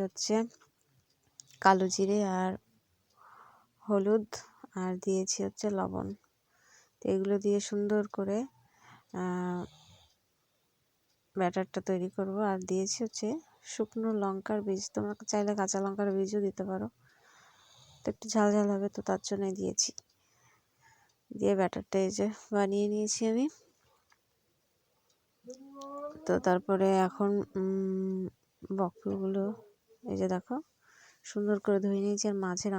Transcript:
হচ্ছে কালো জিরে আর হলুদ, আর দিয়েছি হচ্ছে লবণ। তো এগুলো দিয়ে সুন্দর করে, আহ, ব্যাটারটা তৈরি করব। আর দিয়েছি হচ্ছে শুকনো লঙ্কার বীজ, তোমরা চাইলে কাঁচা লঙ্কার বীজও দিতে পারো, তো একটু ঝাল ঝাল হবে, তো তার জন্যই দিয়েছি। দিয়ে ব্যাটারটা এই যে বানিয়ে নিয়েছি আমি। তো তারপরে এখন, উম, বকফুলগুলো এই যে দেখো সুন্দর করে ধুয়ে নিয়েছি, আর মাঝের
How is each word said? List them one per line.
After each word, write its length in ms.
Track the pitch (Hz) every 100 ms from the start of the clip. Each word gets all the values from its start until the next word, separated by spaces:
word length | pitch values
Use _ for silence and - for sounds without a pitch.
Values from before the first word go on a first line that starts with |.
হচ্ছে 300 | 190 - - 220 233 - _ _ _ _ _ _ _ - - -
কালো 220 | 190 190 185
জিরে 240 | 185 196 208 196 185
আর 120 | 185 196 - _ _ _ _ _ - - - - _ _ -
হলুদ, 400 | 202 196 220 214 - - _ - 190
আর 100 | 185 185
দিয়েছি 340 | 196 190 190 - 196
হচ্ছে 200 | - 214 196
লবণ। 300 | 185 185 196 202 _ _ _ _ _ - _ _
তো 60 | -
এগুলো 220 | 190 196 202
দিয়ে 140 | 202 202 -
সুন্দর 320 | 202 208 214 208 -
করে, 220 | 196 208 269 - _ _ - - _ 185
আহ, 420 | 180 180 180 180 - - - - - _ _ _ _ _ _ _ _ _ _ _ _ -
ব্যাটারটা 440 | 180 190 185 - 190
তৈরি 200 | 185 180 -
করব। 200 | 190 196 208
আর 80 | 190 185
দিয়েছি 280 | 185 190 -
হচ্ছে 240 | 226 - 214 311 - _ -
শুকনো 380 | - 220 226 220 214
লঙ্কার 360 | 196 190 - 214 208
বীজ, 160 | 190 -
তোমরা 200 | - 208 202 -
চাইলে 200 | 208 202 208
কাঁচা 180 | 190 196
লঙ্কার 240 | 196 196 202 190
বীজও 240 | 196 208 196
দিতে 160 | 196 190
পারো, 160 | 190 220 - _ _ - - - _ - - - -
তো 40 | -
একটু 140 | - 220
ঝাল 140 | 220 208
ঝাল 140 | 208 202
হবে, 140 | 196 202 -
তো 40 | 202
তার 120 | 190 -
জন্যই 260 | 196 196 190
দিয়েছি। 300 | 185 - - - - _ _ _ _ _ _ _ _ _ _ _ _ 208
দিয়ে 160 | 202 196
ব্যাটারটা 380 | 190 - - 196 190
এই 40 | 202
যে 80 | 202 214 - 202
বানিয়ে 300 | 202 202 208
নিয়েছি 280 | 208 214 - 226
আমি। 160 | 226 294 - _ _ _ _ _ _ _ _ _ _ _ _ _ _ _ _ _ _ 233 254 269 277 277 285 294 302 311
তো 60 | 185 190
তারপরে 420 | - - 190 190 190 185
এখন, 240 | - 202 202 190 190
উম, 640 | 190 190 190 190 190 190 185 - _ _ - 196
বকফুলগুলো 640 | 180 - 196 196 190 196 196 220 - _ _ _ 247
এই 60 | 196
যে 80 | 185
দেখো 220 | 185 - 254 - _ _ - - _ -
সুন্দর 260 | 208 208 202
করে 140 | 208 196
ধুয়ে 160 | 202 196
নিয়েছি, 200 | 202 202 214
আর 60 | 202
মাঝের 280 | 190 180 208